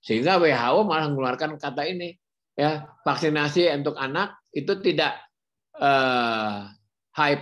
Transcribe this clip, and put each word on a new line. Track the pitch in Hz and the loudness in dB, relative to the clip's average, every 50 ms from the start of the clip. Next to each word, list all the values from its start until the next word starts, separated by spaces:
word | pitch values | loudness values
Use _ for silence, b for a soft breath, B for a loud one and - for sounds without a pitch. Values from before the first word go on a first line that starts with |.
Sehingga | - - 110 113 131 170 190 180 | -6 -2 -2 0 2 2 4 4
W | 170 156 | 4 4
H | 135 123 117 123 143 196 | 4 2 2 2 2 2
O | 214 190 | 2 2
malah | 156 160 156 151 143 | 0 -2 0 -2 -2
mengeluarkan | 135 131 123 127 123 156 156 156 147 | -2 -2 -2 -2 -4 -4 -6 -6 -8
kata | - 143 127 143 143 | -10 -8 -6 -6 -4
ini, | 165 185 175 175 170 170 _ _ _ _ _ _ _ _ | -4 -6 -6 -8 -10 -12 _ _ _ _ _ _ _ _
ya, | - 143 151 156 147 147 - - _ - | -2 0 0 0 -2 -6 -12 -16 _ -4
vaksinasi | 151 143 - 165 156 151 151 147 147 147 180 175 170 143 | -2 -2 0 0 0 2 0 0 0 2 2 2 4 2
untuk | 143 143 151 151 139 | 0 -2 -4 -4 -4
anak | 135 135 143 175 202 208 - - _ _ - | -6 -4 -2 -4 -4 -4 -8 -14 _ _ -8
itu | - 151 - 202 190 | -6 -4 -2 -2 -2
tidak, | 196 185 170 151 156 135 120 - - - _ _ _ _ _ _ _ _ - | 0 0 0 2 0 -2 -2 -6 -14 -20 _ _ _ _ _ _ _ _ -6
eh, | 202 147 139 139 135 131 127 127 123 120 117 113 110 107 107 104 101 101 104 104 _ _ _ _ _ _ _ - | -2 2 4 4 4 4 2 2 0 0 0 -2 -2 -2 -4 -6 -8 -10 -14 -18 _ _ _ _ _ _ _ -4
high | - 151 143 143 143 | 0 0 2 0 0